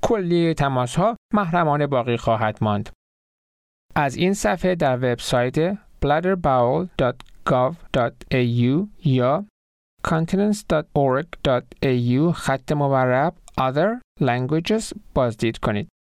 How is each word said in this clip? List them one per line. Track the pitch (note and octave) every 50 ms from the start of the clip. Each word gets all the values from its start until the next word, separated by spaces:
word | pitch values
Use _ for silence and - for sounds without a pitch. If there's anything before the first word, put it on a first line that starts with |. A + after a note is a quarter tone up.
| -
کلیهٔ | - A#3+ G#3+ F#3+ E3+ F3 F3 E3+ E3 D#3+
تماس‌ها | - D3+ C#3 C3+ B2+ B2 B2 - D#3 F3 G#3+ A#3+ - _ _ -
محرمانه | G#3 G3+ E3+ D#3+ F3 E3+ D#3 C#3+ D3 D3 C#3+
باقی | C#3 B2+ A#2 B2+ A#2+ A#2+
خواهد | - - A2+ A2 A2+ G#2+ G#2+ -
ماند. | - G#2+ G#2 G#2 G#2 - - _ _ _ _ _ _ _ _ _ _ _ _ _ _ _ _ _ _ _ -
از | - D3 C#3 B2
این | - E3+ F3+ G3+
صفحه | G3+ - G#3+ G3+ E3+ - F#3 F3+
در | E3+ E3+ C#3 B2+
وبسایت | B2 B2+ B2+ A#2+ A#2+ - - - B2 B2 B2+ B2+ D3+ D#3 F3 G3+
bladderbowl | G3+ _ - - - - C#3 D3 D#3 F3 F#3 G3 F#3 E3 D3+ C3 B2+ A#2+ A#2+ C3 D#3 F#3 F#3 - -
dot | C#3+ A#2+ A#2+ - - - - - - -
gov | D#3+ B2+ B2+ C3 E3+ - - - - C3+
dot | A#2+ A#2+ - _ - - -
a | C3 B2 A#2+ A#2+ A#2+
u | A#2+ B2 C3+ D#3 G3 G#3 - - -
یا | D3+ C3 B2+ B2 B2 C#3 E3 G#3 - _ _ _ _ _ _ _ _ _ _ _ -
continence | E3+ D#3+ E3 E3+ - F#3 G3+ G#3+ G#3 G#3 - - F3
dot | D#3 E3 _ - D3+
org | C#3 C3+ B2+ C3+ E3+ - - - - D3
dot | C3 B2 - - - _ -
a | C#3 B2+ B2 A#2+ A#2+ B2 C3
u | D3+ F3
خط | E3 - - - C3+ C3 - -
مورب | D3+ D3 C#3+ C#3 C3+ C3 C3 B2+ B2 B2+ C#3+ E3+ E3+ - - - - -
other | C3 C3 C3 C#3+ E3 G3+ A#3 B3 - _ _ -
languages | - C3 A#2+ B2 B2+ B2+ - D#3+ E3+ - G#3+ A3 G#3+ - - - - - -
بازدید | - C3 A#2+ A2 - - A2+ A2+ -
کنید. | - A2 G#2+ G#2 G#2 - _ _